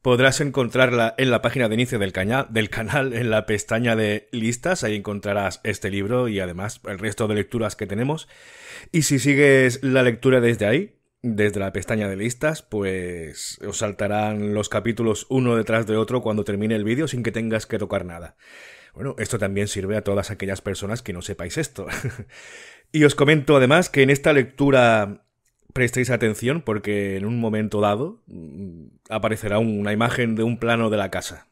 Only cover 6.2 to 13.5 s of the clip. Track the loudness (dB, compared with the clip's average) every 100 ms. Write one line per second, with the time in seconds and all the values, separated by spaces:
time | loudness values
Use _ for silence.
6.2 | 0 -2 -4 -6 -8 -10 -12 -6 -6 -4
7.2 | -2 0 -2 -2 -4 -6 -6 -4 -4 -4
8.2 | -8 -20 -20 -20 -20 -20 -2 0 2 2
9.2 | 2 6 6 8 6 2 0 4 2 2
10.2 | 4 4 4 2 2 0 -2 _ _ _
11.2 | -4 0 0 0 -4 -6 -4 -2 -2 -4
12.2 | -6 -2 -4 -4 _ -4 -2 -4 -6 -8
13.2 | -12 -12 -14